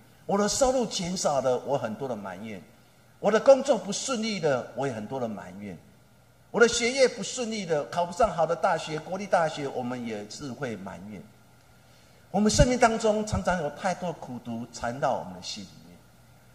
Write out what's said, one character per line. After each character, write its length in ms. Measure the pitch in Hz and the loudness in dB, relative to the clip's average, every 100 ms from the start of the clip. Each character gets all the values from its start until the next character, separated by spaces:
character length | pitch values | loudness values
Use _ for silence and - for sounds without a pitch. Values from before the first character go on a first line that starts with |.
| - - - | -20 -18 -2
我 100 | 196 | 0
的 100 | 208 | 2
收 240 | - 262 | 2 2
入 140 | 262 | 4
减 320 | 220 - 175 185 | 0 -2 -4 -2
少 240 | 185 143 | 0 2
了， 180 | 127 123 | 2 0
我 180 | 120 135 | 0 -2
很 160 | 120 | -2
多 120 | 104 135 | -6 -6
的 80 | |
埋 220 | 107 98 90 | -6 -8 -12
怨。 180 | 110 98 - - - _ _ _ | -12 -12 -16 -20 -20 _ _ _
我 120 | 190 | 2
的 80 | 214 | 6
工 220 | 269 269 | 8 8
作 160 | 277 220 | 8 0
不 120 | 190 | 0
顺 320 | - - 240 | -6 -4 -4
利 160 | 220 196 | -2 0
了， 300 | 160 127 - 117 | 2 0 -2 -4
我 100 | 139 | -4
也 60 | |
很 140 | 110 107 | -4 -6
多 120 | 135 | -6
的 80 | 117 | -6
埋 240 | 101 92 92 | -6 -12 -14
怨。 160 | 101 85 - - _ _ _ _ _ | -12 -14 -16 -20 _ _ _ _ _
我 80 | 196 | 4
的 80 | 226 | 4
学 240 | 226 240 | 4 0
业 160 | 269 254 | 4 4
不 160 | - | 2
顺 280 | 196 - 226 | -8 -6 -4
利 160 | 220 175 | -4 -2
的， 180 | 151 - | -2 0
考 200 | 175 175 | -2 -4
不 60 | |
上 200 | 190 220 | 2 2
好 140 | 170 160 | 2 0
的 100 | 170 | 2
大 200 | 202 165 | 2 0
学， 220 | 160 151 | -2 -8
国 200 | 156 185 | -6 -8
立 80 | 202 | 0
大 200 | 185 160 | 2 2
学， 220 | 151 139 | -2 -6
我 140 | - | -4
们 240 | 123 123 117 | -6 -6 -6
也 220 | 107 104 | -8 -10
是 200 | - 143 | -12 -10
会 260 | 117 135 104 | -8 -6 -6
埋 220 | 95 90 101 | -10 -12 -14
怨。 120 | 98 - - - _ _ - - - - - - | -14 -16 -20 -20 _ _ -20 -20 -20 -20 -20 -4
我 100 | 185 | 2
们 100 | 214 | 4
生 160 | - 247 | 6 6
命 100 | 247 | 6
当 200 | 233 220 | 4 6
中 280 | 220 214 214 | 2 2 0
常 160 | 190 | -2
常 180 | 190 180 | 0 0
有 80 | 147 | -2
太 240 | - 196 | -2 -4
多 180 | 175 180 | -2 -6
苦 240 | 156 - 120 | -8 -10 -12
毒 280 | 120 117 123 | -8 -8 -8
缠 260 | - 120 127 | -6 -6 -2
绕 140 | 147 | 0
我 120 | 104 | 0
们 100 | 92 | -4
的 80 | 90 | -12
心 200 | - 214 | -12 -12
里 60 | 190 - 170 | -14 -18 -20
面， 100 | 175 - - - - - | -20 -20 -20 -20 -20 -20